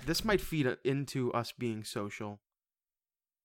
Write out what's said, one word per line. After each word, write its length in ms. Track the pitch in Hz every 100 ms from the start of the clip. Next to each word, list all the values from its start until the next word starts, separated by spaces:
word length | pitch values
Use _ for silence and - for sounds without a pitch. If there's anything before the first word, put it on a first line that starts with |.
This 200 | - 165
might 160 | 220 196
feed, 260 | - 156 127
uh, 100 | -
into 480 | 127 139 135 139 120
us 200 | - 117
being 320 | - 120 110
social. 560 | 107 113 101 - 107 104 _ _ _ _ _ _ _ _ _ _